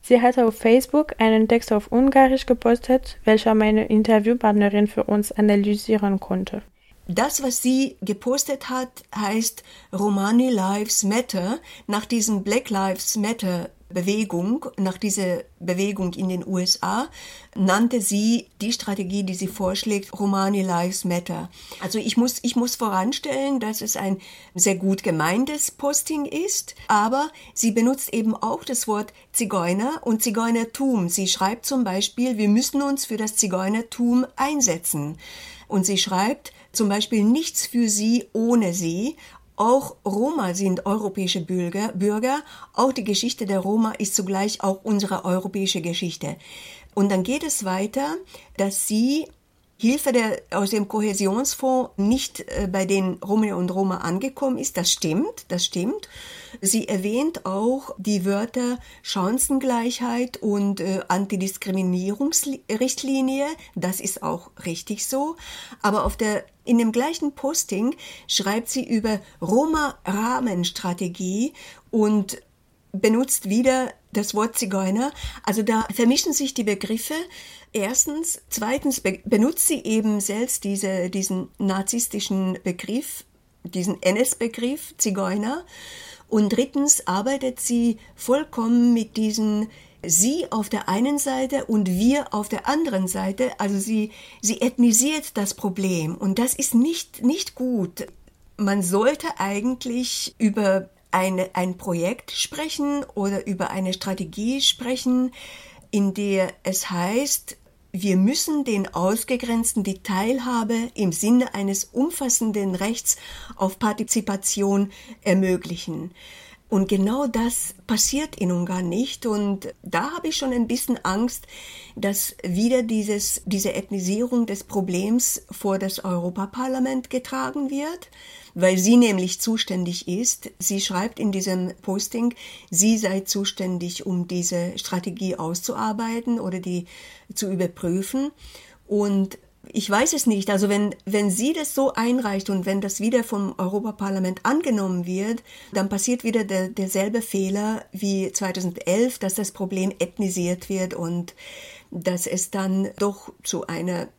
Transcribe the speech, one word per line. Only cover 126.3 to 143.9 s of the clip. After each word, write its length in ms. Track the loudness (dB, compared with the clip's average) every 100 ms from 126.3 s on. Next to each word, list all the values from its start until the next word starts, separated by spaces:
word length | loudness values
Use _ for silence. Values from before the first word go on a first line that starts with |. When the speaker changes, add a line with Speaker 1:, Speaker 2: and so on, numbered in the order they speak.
| -4 -6 -4 -4 0 0 -2 -4
Speaker 2:
getragen 600 | -6 -4 -6 -4 -4 -4
wird, 380 | -2 -4 -8 -14 -20 -20 -20 -14
weil 240 | 2 4 4
sie 180 | 6 8
nämlich 440 | 8 4 0 -2
zuständig 680 | -2 -2 -2 -2 -4 -6 -4
ist. 420 | -2 -2 -2 -8 -6
Sie 220 | -4 -2
schreibt 400 | -2 -2 -4 -2
in 100 | -2
diesem 440 | 0 -2 -2 -2 -6
Posting, 520 | -6 -4 -4 0 -2 -2 -18 -20 -6
sie 280 | 2 4 4
sei 220 | 2 -2
zuständig, 840 | -2 -4 -4 -4 -4 -4 -6 -6 -4
um 200 | -4 -2
diese 500 | -2 -2 -2 -4 -6
Strategie 600 | -4 -4 -4 -6 -4 -4
auszuarbeiten 1040 | -4 -4 -6 -4 -2 -2 -4 -4 -2 -2
oder 180 | -2 -6
die 280 | -4 -4 -6 -16 -20 -20 _
zu 200 | -6 -4
überprüfen. 800 | -2 -2 -2 -2 -2 -2 -4 -4 -6 -20 -20 -20 -20 -4
Und 500 | 0 2 2 0 -4 _ _ -8
ich 160 | -6 2
weiß 240 | 4 4
es 140 | 4 2
nicht, 240 | 2 2
also 180 | 2 4
wenn, 260 | 2 0 -2
wenn 260 | -2 2 2
sie 220 | 2 0
das 220 | 0 -2
so 200 | 2 2
einreicht 560 | 2 2 2 0 -2 -2
und 160 | -2 0
wenn 140 | 0
das 200 | -2 -2
wieder 240 | 2 2
vom 300 | 0 -2 -4 -2
Europaparlament 800 | -2 -2 -4